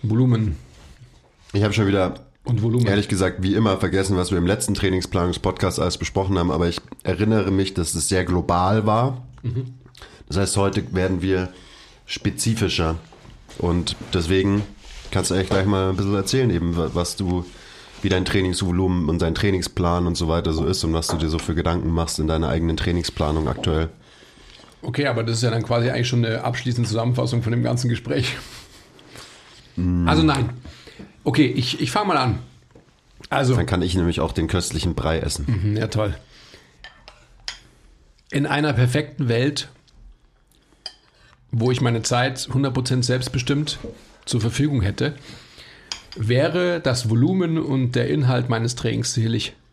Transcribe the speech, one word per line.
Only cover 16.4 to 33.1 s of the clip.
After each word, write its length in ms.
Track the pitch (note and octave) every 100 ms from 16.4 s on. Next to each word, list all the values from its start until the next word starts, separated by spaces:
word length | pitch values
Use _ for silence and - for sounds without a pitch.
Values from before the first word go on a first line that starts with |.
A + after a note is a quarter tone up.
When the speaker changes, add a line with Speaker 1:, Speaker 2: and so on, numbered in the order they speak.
| B2
Speaker 2:
eben, 260 | F2 E2+ E2+
wa-, 160 | D#2+
was 220 | F2 F2 -
du, 300 | F#2+ F2+ F2 - - - - -
wie 80 | G2+
dein 160 | F#2 F#2
Trainingsvolumen 840 | G2+ F#2 F2 F#2+ F2 F#2+ F2+ D2+
und 140 | E2
dein 120 | E2+
Trainingsplan 720 | D#2+ G#2 F#2+ F2 - F2 F2 F2
und 100 | E2+
so 100 | E2
weiter 240 | E2 -
so 140 | D#2+ D2+
ist 180 | -
und 80 | E2
was 160 | D#2+ D#2+
du 80 | E2
dir 140 | D#2
so 100 | D#2+
für 160 | - E2
Gedanken 340 | D#2+ E2+ D#2
machst 300 | E2 D#2+ -
in 80 | D#2
deiner 220 | D#2+ D#2+
eigenen 260 | D#2+ E2 D#2+
Trainingsplanung 720 | F2+ F2 E2 - D2+ D#2 D#2
aktuell. 420 | - - D#2 D#2+ - - - - - - - - -
Speaker 1:
Okay, 260 | - B2 C#3+
aber 160 | A#2
das 140 | A2+ A2+
ist 60 |
ja 60 | A#2+
dann 140 | A2+
quasi 260 | G#2 A#2+ A#2+
eigentlich 200 | B2+ A#2+
schon 160 | B2+ A2+
eine 180 | A2+
abschließende 420 | - B2 B2+ A#2+ G#2+
Zusammenfassung 560 | G#2+ A#2+ B2 B2 A#2+
von 120 | A#2+
dem 100 | A#2+
ganzen 240 | A#2+ A#2+ B2
Gespräch. 480 | A2+ - C#3+ B2 - - - - - - - - - - - - - - -
Speaker 2:
Mm. 280 | F2+ F2+ E2+
Speaker 1:
Also 180 | D#3
nein. 260 | D#3 C3+ B2 - - - - - - -
Okay, 220 | - B2 C3
ich, 340 | B2+ B2+ -
ich 120 | C3
fang 140 | G#3 G3+
mal 120 | D#3
an. 220 | B2+ F#2+ - - _ - _ _ _